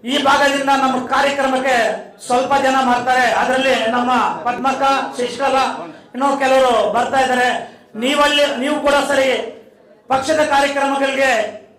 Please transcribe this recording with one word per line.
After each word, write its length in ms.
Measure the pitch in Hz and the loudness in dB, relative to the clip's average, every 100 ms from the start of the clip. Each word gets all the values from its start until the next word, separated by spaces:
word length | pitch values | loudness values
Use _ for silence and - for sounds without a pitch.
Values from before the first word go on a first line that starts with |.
ಈ 180 | 233 277 | -4 -2
ಭಾಗದಿಂದ 420 | 269 285 285 277 | 2 2 2 0
ನಮ್ಮ 420 | 269 269 262 247 - | 0 2 2 -2 -2
ಕಾರ್ಯಕ್ರಮಕ್ಕೆ 680 | 269 277 277 262 262 269 247 214 - - - - | 0 0 0 0 0 0 0 0 -4 -10 -18 -2
ಸ್ವಲ್ಪ 280 | 247 262 277 | -2 2 2
ಜನ 140 | 262 269 | 2 2
ಮಾಡ್ತಾರೆ, 500 | 247 247 247 254 240 | 2 0 2 2 2
ಅದರಲ್ಲಿ 580 | - 247 262 262 233 220 | 0 0 0 0 0 0
ನಮ್ಮ 200 | 247 247 247 196 - | -2 0 0 0 -2
ಪದ್ಮಕ್ಕ, 380 | 240 233 262 262 269 269 254 - | -6 -2 -2 0 0 0 -4 -6
ಶಶಿಕಲಾ, 760 | 240 - 277 269 247 - 165 - - | -6 -2 0 0 0 -4 -12 -16 -16
ಇನ್ನೂ 220 | 247 277 277 | -2 -2 0
ಕೆಲವರು 560 | 262 262 254 226 202 | 2 4 4 2 2
ಬರ್ತಾ 280 | 226 247 269 | 0 0 0
ಇದ್ದಾರೆ. 580 | 262 247 247 - - - - | 0 2 0 -2 -8 -18 -18
ನೀವಲ್ಲಿ, 600 | 214 247 294 294 294 285 240 | -6 -2 2 2 2 0 0
ನೀವು 240 | 277 294 | -4 0
ಕೂಡ 140 | 285 277 269 | 2 0 2
ಸರಿ 200 | 269 262 226 226 - - _ - - _ | 0 0 0 -6 -12 -20 _ -20 -20 _
ಪಕ್ಷದ 320 | 262 294 311 | -2 0 0
ಕಾರ್ಯಕ್ರಮಗಳಿಗೆ 1200 | 302 277 277 285 277 277 277 269 269 226 - - - | 2 2 2 0 -2 0 0 0 0 0 -2 -8 -20